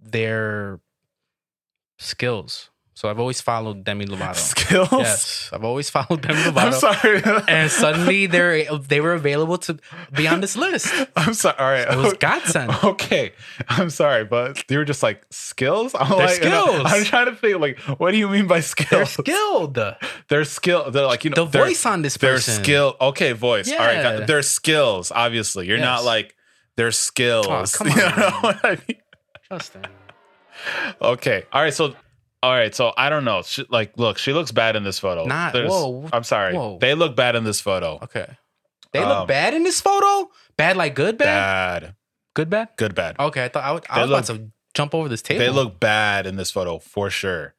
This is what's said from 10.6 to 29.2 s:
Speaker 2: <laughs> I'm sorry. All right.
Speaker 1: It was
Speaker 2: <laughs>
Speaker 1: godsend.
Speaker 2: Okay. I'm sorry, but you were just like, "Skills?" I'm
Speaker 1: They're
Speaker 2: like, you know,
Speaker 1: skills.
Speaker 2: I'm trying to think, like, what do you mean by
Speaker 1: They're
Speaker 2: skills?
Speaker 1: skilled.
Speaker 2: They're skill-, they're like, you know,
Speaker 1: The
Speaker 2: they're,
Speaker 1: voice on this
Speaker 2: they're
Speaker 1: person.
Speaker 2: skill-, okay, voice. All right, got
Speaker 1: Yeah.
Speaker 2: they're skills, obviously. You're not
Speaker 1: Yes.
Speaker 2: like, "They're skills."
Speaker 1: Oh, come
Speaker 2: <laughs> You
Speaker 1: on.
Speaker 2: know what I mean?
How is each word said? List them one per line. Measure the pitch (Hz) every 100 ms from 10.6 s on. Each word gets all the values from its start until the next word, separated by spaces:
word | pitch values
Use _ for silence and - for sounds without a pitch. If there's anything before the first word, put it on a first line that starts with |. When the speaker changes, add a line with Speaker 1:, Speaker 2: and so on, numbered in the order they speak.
| 370 339 - -
Speaker 2:
<laughs> | 262 175
I'm | 160
sorry. | 226 175 139
All | 135
right. | 135 120
Speaker 1:
It | 131
was | 202
Speaker 2:
<laughs> | 190
Speaker 1:
godsend. | 151 302 - 160 117 -
Speaker 2:
Okay. | 196 196 - 180 113 - - - -
I'm | 123 175
sorry, | 143 147 120
but | 107 120 127 131 -
you | 143
were |
just | 147 143
like, | 147 - _
"Skills?" | - - - 131 196 247
I'm | - 139
Speaker 1:
They're | 147 185
Speaker 2:
like, | 180
you | 170
know, | 392 359
Speaker 1:
skills. | 170 135
Speaker 2:
I'm | 208
trying | 208 247 247
to | 226
think, | 220 185
like, | 147 127 - 139
what | 175
do | 214
you | 202
mean | 196 190
by | 170
Speaker 1:
They're | - - 147 170 139
Speaker 2:
skills? |
Speaker 1:
skilled. | - 196 381 427 294 151 127 104 - - - -
Speaker 2:
They're | 147
skill-, | 147 - 180 175 139
they're | 135 135
like, | 120
you | 156
know, | 151
Speaker 1:
The | 165
Speaker 2:
they're, | 139 131
Speaker 1:
voice | - 240
on | 190
this | 147 -
Speaker 2:
they're | 135
Speaker 1:
person. | 131 123 107
Speaker 2:
skill-, | 98 143 139 -
okay, | 131 139 156
voice. | 110 120 110 226
All | 302
right, | 117 113
got | 120 107
Speaker 1:
Yeah. | 110
Speaker 2:
they're | 147
skills, | 139 - - 156 127 95 87
obviously. | 117 117 117 104 98 90
You're | 113
not | 123 123
Speaker 1:
Yes. |
Speaker 2:
like, | 123 113 104 _ _ _ _ -
"They're | 117
skills." | 110 - - 120 117 101
Speaker 1:
Oh, | 92 110 -
come | 214
Speaker 2:
<laughs> | 165
You |
Speaker 1:
on. | 180 -
Speaker 2:
know | 196 -
what | - 196
I | 240 175 -
mean? | - _ _